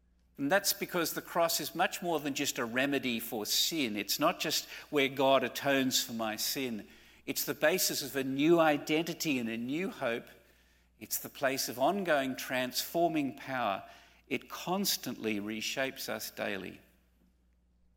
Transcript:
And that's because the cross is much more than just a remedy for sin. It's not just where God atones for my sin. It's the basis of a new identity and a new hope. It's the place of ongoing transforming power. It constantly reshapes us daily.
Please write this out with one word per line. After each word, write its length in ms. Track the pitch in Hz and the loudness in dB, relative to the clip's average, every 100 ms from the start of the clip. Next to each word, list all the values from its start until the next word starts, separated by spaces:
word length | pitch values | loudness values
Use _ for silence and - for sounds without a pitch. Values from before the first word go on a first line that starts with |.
| _ _ _ - | _ _ _ -4
And 140 | 139 | 2
that's 220 | 196 202 | 2 2
because 400 | - 180 180 156 | -2 -2 0 -2
the 80 | 160 | -2
cross 380 | - 180 165 - | -4 2 2 2
is 160 | 147 160 | -2 0
much 260 | 196 - | -2 0
more 180 | 175 156 | -2 -2
than 140 | 143 | -2
just 260 | 135 135 - | -2 -2 -2
a 60 | 120 | -2
remedy 540 | 120 143 139 131 113 | 0 2 0 0 -2
for 260 | - 117 104 | -2 -4 0
sin. 500 | - - 165 123 101 | 2 2 0 0 -2
It's 240 | 98 - | -2 2
not 200 | 156 180 | 2 2
just 280 | 165 - - - - | 0 -2 -4 -10 -2
where 200 | 147 135 | 2 2
God 340 | 135 135 135 | 4 6 6
atones 580 | 123 - 143 135 131 - | 4 0 2 4 4 2
for 120 | - | 0
my 220 | 113 110 107 | -4 -4 -2
sin. 520 | - 143 131 110 - - - - - | -2 -2 -4 -6 -10 -20 -20 -12 -6
It's 180 | 139 | -4
the 100 | - | -4
basis 480 | 139 156 180 - 143 | 2 2 4 2 -2
of 140 | 139 135 | -4 -2
a 80 | |
new 360 | 131 135 156 170 | -2 2 4 6
identity 800 | 160 147 - 156 170 165 165 131 | 6 4 2 0 0 -2 -2 0
and 120 | 113 | 0
a 80 | 113 | -4
new 320 | 120 151 190 | -4 -4 -4
hope. 380 | - 131 120 - - _ _ _ _ _ _ | -4 -4 -4 -6 -18 _ _ _ _ _ _
It's 200 | 110 - | -8 -6
the 100 | - | -6
place 400 | - 131 135 - | -2 0 0 -2
of 80 | 120 | 2
ongoing 580 | 139 202 175 147 131 127 | 2 2 2 2 2 -4
transforming 1000 | - 127 127 - - 170 170 160 135 - | -2 -2 -2 -2 -2 2 2 2 0 -2
power. 480 | - 131 113 98 - - - - - | -6 -2 0 -2 -6 -18 -20 -20 -6
It 200 | 123 - | -6 -4
constantly 880 | - - 190 190 - 135 117 110 104 | -8 -2 0 0 -2 -4 -4 -2 -2
reshapes 680 | 101 110 - 139 135 131 - | -2 -4 -4 -2 -4 -4 -6
us 240 | 110 - | -6 -8
daily. 480 | - 107 98 90 90 - _ _ _ _ _ _ _ _ _ _ | -6 -4 -4 -8 -12 -20 _ _ _ _ _ _ _ _ _ _